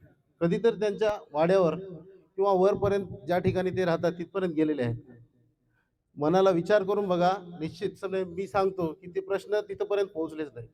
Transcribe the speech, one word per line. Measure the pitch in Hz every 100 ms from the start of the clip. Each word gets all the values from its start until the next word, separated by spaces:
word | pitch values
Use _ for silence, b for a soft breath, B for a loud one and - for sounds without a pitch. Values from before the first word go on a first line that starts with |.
| - _ _ -
कधी | 170 175
तर | 226 196
त्यांच्या | 208 208 214 208 -
वाड्यावर | 147 170 190 165 170 190 165 - - _ -
किंवा | 202
वरपर्यंत | 190 190 202 196 202 185 - 151
ज्या | 175
ठिकाणी | 185 180 185
ते | 180 180
राहतात, | 165 170
तिथपर्यंत | 170 170 196 185
गेलेले | 156 156 147
आहेत. | 120 117 - - - _ _ _ _ _ _ _ _ -
मनाला | 147 185 190
विचार | 170 185 208
करून | 190 202 196
बघा, | 175 175 196 175 165
निश्चितपणे | 156 - 202 - 190 190
मी | 180 175 190
सांगतो | 202 190 190 165
की | 151 180 180
ते |
प्रश्न | 190 190 190 208
तिथपर्यंत | 202 190 196 202 196
पोहोचलेच | 156 160 156 147 156
नाही. | 117